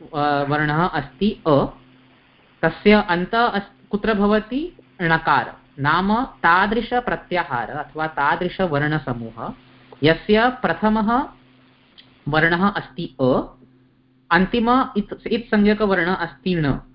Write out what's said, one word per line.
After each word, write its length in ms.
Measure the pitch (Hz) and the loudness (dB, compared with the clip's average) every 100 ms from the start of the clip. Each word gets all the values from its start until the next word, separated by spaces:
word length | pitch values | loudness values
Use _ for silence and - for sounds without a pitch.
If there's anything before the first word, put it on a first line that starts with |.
| 156 | -10
अ, 320 | 151 147 143 139 | -4 0 0 0
वर्णः 360 | 151 151 151 180 | 0 0 0 0
अस्ति 580 | 160 - - 208 - 160 | -2 -8 -4 -2 -2 2
अ. 180 | 143 247 - - _ _ _ _ _ _ _ | 2 2 -6 -20 _ _ _ _ _ _ _
तस्य 280 | 165 - 208 | -2 2 4
अन्त 440 | 214 185 175 180 226 | 4 2 -2 -2 0
अस्-, 540 | 240 196 - _ _ | 0 -2 -8 _ _
कुत्र 240 | 202 208 | -4 -2
भवति? 640 | 202 202 214 214 262 349 - _ - | 0 2 2 -2 -8 -8 -12 _ -4
णकार. 560 | 165 160 160 135 110 - _ - | 0 0 2 0 -2 -12 _ -4
नाम 440 | 143 165 196 220 | 0 2 2 0
तादृशप्रत्याहार 1500 | 262 - 170 180 202 226 233 247 240 165 - 175 - 123 110 | -2 0 2 4 2 0 -2 -4 -2 -6 -4 -4 -2 -6 -6
अथवा 380 | 143 - 156 156 | -8 -10 -6 -6
तादृशवर्णसमूह, 1500 | 156 143 170 180 - 185 143 151 151 139 120 113 113 151 262 - - - - | -2 0 0 -2 -2 -2 0 0 -2 -4 -8 -10 -12 -12 -14 -20 -20 -20 0
यस्य 460 | 143 160 - 214 247 | 2 2 2 2 2
प्रथमः 800 | 247 170 165 214 220 208 247 302 - _ _ _ _ _ - - _ 147 | 0 -4 0 0 2 2 0 -2 -12 _ _ _ _ _ -20 -20 _ -2
वर्णः 380 | 156 165 170 196 | 0 2 2 0
अस्ति 480 | 170 - - 170 - | -2 -8 -12 -12 -2
अ, 40 | 127 180 - - - _ _ _ _ _ _ | 0 0 -2 -14 -20 _ _ _ _ _ _
अन्तिम 380 | 170 185 240 233 254 - 208 | 0 2 0 2 2 0 -6
इत्, 300 | 208 160 180 | -10 -12 -6
इत्संज्ञकवर्णः 840 | 233 233 214 208 214 214 180 170 | -6 0 2 2 2 0 0 0
अस्ति 420 | 185 165 - 185 175 | -2 -6 -6 -2 0
ण. 160 | 143 131 - | 0 -2 -6